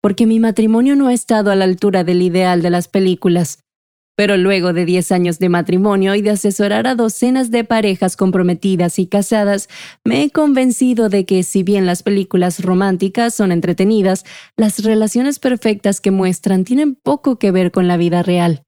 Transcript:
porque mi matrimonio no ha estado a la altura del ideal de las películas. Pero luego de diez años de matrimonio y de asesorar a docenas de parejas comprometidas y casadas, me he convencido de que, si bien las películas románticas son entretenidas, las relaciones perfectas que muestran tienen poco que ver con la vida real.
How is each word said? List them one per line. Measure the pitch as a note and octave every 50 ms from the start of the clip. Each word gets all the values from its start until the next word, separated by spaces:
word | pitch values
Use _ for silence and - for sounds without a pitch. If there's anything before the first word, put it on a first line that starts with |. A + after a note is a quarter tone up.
porque | - G#3 G3 - A#3+
mi | A3 A3+ A3+
matrimonio | A3+ A3+ G#3+ - A3 A3 A3 A3+ B3 C4+ C#4+
no | C#4 C#4 B3+
ha | B3
estado | A#3 - - A3+ G#3+ G#3 G3+
a | G3 F#3+
la | F#3+
altura | F#3+ F#3 F3+ - G3+ F#3+ F#3 F3
del | D#3+ F3+ F3+
ideal | F3+ F3+ E3+ F#3 F#3 F3+ F3+ F3
de | E3 F3
las | E3+ F3 F3 -
películas. | - G3 F#3+ F#3 F3+ - - F#3+ E3+ F3 E3+ - - _ _ _ _ _ _ _ _ _ _ _ _
Pero | - G#3 G3 G3+ F#3+
luego | F3+ F#3+ G3 F#3+ E3+ F3+
de | E3+ E3+ F3+
diez | E3 F3+ F3+ F3 -
años | F#3+ F3+ F3+ F3 E3+ -
de | F#3 F3+
matrimonio | F3 F3 E3 - F3 F#3 G3 G#3+ G3+ F#3+ F#3+ G3 G3
y | G3+
de | G3+ G#3
asesorar | G#3 G3 - G#3 F#3+ - G#3 G3+ G3+ G#3+ A3+ B3+
a | C4
docenas | A#3 A#3 A3 - - - B3 B3+ C4 C4 A#3
de | A3+ A#3 A3+
parejas | - A#3 A3 G#3+ G#3 F#3+ F3+ - F#3 -
comprometidas | - G3 F#3+ F3+ F#3+ F3+ F3+ F3 E3 - G3 F#3+ E3+ F3 E3+ - -
y | F#3 F3
casadas, | - G3+ G3+ - A#3 A3 G#3 G3+ G3+ G3+ - _ - - - - - _ _
me | A3 A#3 C4 D4
he | D4
convencido | _ D#4+ D4+ D4 C#4 B3+ B3+ B3+ A#3 - C4 B3 B3 A3 A3+ G#3+
de | F#3+ G3+ F#3
que, | - G3 F#3 F3+
si | - - G3 F#3
bien | F3+ G#3 G3 F#3+
las | F3+ F3 F3+
películas | - G#3 G3+ G3 F#3+ F#3+ - F3+ F3+ F3+ E3+ - F3+
románticas | F3+ F#3 F3+ G3 G3 F#3+ F3 F#3+ F#3+ F#3+ - A#3 A#3 A#3
son | - G#3+ F#3+
entretenidas, | F3 E3+ D#3 F3 E3+ - F#3+ G3+ A3 G#3+ F#3+ F#3+ F#3+ F#3+ - - - - - - _
las | - A3 G#3+ - - G3+
relaciones | A3 A3 G#3+ G#3+ G#3 - A#3+ B3+ C#4 C#4+ -
perfectas | - C4 B3 A3+ - A3+ G#3+ G3+ - G3 G3 -
que | - G3+
muestran | F#3+ F#3+ F#3+ F#3 F#3 - - G3 F#3+ F#3 F#3
tienen | - B3 C4+ D4+ D4 C4
poco | _ _ - C#4+ C#4+ _ C#4+ B3+ G#3+
que | - G3+
ver | F3+ F#3 F#3 F3
con | - F#3+ F3+ F3+
la | F3+ E3+
vida | E3+ E3+ E3+ F3 F3
real. | F#3 F3+ F3 F3 E3+ D#3+ C#3+ _